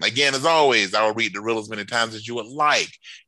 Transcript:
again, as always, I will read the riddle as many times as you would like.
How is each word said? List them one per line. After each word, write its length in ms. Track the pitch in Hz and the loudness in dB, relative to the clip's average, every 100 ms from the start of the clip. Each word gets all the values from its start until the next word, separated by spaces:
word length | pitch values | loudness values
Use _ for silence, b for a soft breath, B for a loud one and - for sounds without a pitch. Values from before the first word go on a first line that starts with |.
again, 320 | 107 120 143 | -2 2 2
as 100 | 135 | 2
always, 480 | 156 160 143 113 98 | 2 4 6 4 2
I 140 | 107 110 | 2 0
will 80 | |
read 200 | 113 110 | 0 -4
the 60 | 101 | -4
riddle 220 | 110 113 | -4 -4
as 80 | 104 | -6
many 140 | 107 | -10
times 320 | 98 120 113 110 | -4 -2 -2 -6
as 100 | 110 | -8
you 80 | |
would 120 | 120 107 | -8 -8
like. 440 | 143 147 123 - - B B | -2 0 2 -2 -10 B B